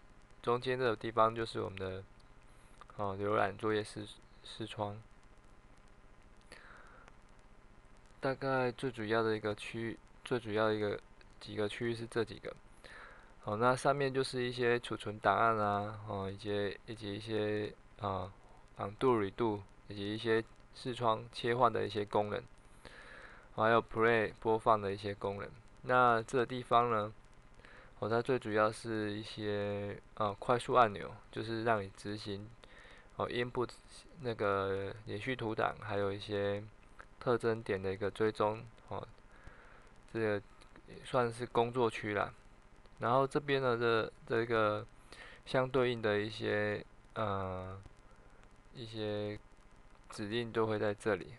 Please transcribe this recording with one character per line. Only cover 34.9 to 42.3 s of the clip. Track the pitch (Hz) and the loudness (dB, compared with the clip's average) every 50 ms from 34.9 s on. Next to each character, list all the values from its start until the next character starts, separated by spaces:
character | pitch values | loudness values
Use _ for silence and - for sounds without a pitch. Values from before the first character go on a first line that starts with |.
| - 110 - | -8 -10 -10
连 | 107 104 104 | -8 -8 -6
续 | 104 131 127 | -4 -4 -4
图 | 120 117 110 110 | -2 -4 -4 0
档， | 110 107 - - - | 0 0 0 -2 -4
还 | - 107 104 | -6 -4 -2
有 | 101 101 98 | 0 0 0
一 | 98 104 | -2 -4
些 | 101 - 104 101 101 101 101 101 110 107 - - - - - - - - - - | -6 -4 -2 0 0 0 -2 -2 -6 -10 -16 -20 -20 -20 -20 -20 -20 -20 -20 -4
特 | - 135 120 | 0 0 2
征 | 113 - 117 110 113 | 2 2 0 0 0
点 | 117 - 104 95 | 0 -2 -2 -2
的 | 95 95 95 | -2 -2 -2
一 | |
个 | 98 107 95 | -2 -2 -4
追 | - - 110 107 | 0 2 2 2
踪， | 104 - 107 104 110 117 117 113 - - - | 2 2 2 0 0 -2 -8 -14 -18 -20 -14
哦， | - 101 98 - - - - - - - - - - - - - - - - - - - - - - | -10 -10 -10 -10 -10 -14 -20 -20 -20 -20 -20 -18 -18 -18 -20 -20 -20 -20 -20 -20 -20 -20 -20 -16 -8
这 | - 113 | -4 -2
个 | 110 107 104 101 - - - - - - - - - | 0 0 0 -2 -4 -8 -16 -20 -20 -20 -20 -20 -20
也 | - - - - | -18 -18 -16 -6
算 | - - 127 120 117 | 0 2 2 2 2
是 | 113 120 123 | 0 -4 -6
工 | 113 - 120 117 120 | 0 2 2 2 2
作 | 120 131 120 | 4 2 2
区 | 110 - - - 107 104 | 2 2 0 -4 -2 0
啦。 | 98 - - | 0 0 -2